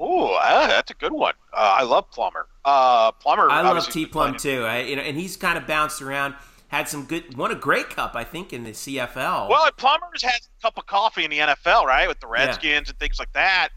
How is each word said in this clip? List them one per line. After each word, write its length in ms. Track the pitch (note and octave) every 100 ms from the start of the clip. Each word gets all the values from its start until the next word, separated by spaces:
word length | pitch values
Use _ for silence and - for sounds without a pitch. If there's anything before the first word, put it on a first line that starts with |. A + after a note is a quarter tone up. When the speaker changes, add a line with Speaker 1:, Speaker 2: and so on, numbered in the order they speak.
Speaker 1:
ooh, 300 | E3+ F4+ C3
ah, 320 | F2+ G2+ G3 D4+
that's 220 | G#2 -
a 40 |
good 180 | - D3+
one. 220 | D4+ G#2 - _
Uh, 240 | - G#2+ A#2
I 40 |
love 280 | B2 D3 -
Plummer. 360 | - G2 E2 - -
Uh, 480 | C#3 C#3 B2+ A#2+ A2+
Plummer 360 | - C#3+ F#3 D#3+
Speaker 2:
I 140 | D#3
love 140 | F3 E3+
Speaker 1:
obviously 280 | - E3
Speaker 2:
T 60 | D#3
Plum 200 | D#3 C#3+
Speaker 1:
played 100 | C3
Speaker 2:
too. 240 | D3 C3
I, 160 | A2+ A#2+
you 160 | B2+ C#3
know, 60 |
and 140 | D3+ C#3+
he's 200 | F#3 -
kinda 240 | F#3 E3
bounced 420 | - D3+ D3+ -
around, 320 | C3+ C#3 C#3 C3+ - _ _
had 200 | D3 D3
some 160 | D3
good, 320 | B2+ E3 E3 C3
won 140 | F#3+
a 40 |
Grey 300 | C#3 C3+ G3
Cup, 320 | D4 - A#2+ A#2+
I 80 |
think, 280 | A#2 E3 G3
in 120 | B2+
the 80 | A2+
C 260 | G#2 - C3+
F 180 | A#2+ C3
L. 300 | D3 E3 G#2
Speaker 1:
Well, 220 | C#4 D#4 -
Plummer's 460 | C4 D#4 F4 E4
had 100 | B3
a 280 | A#3+ - _
cup 160 | A3+ G3
of 80 | -
coffee 380 | G3+ A3 G3
in 60 | D#3
the 80 | D3
N 120 | D3+
F 160 | C#3 E3+
L, 200 | A3 C#3+
right, 220 | C3+ F3+
with 100 | -
the 80 | A#2+
Speaker 2:
Yeah. 200 | A#2 C3+
Speaker 1:
Redskins 420 | A2 D#3 D3 C#3
and 100 | C3
things 200 | D3 -
like 140 | -
that. 340 | C#3+ F3 F#3 E3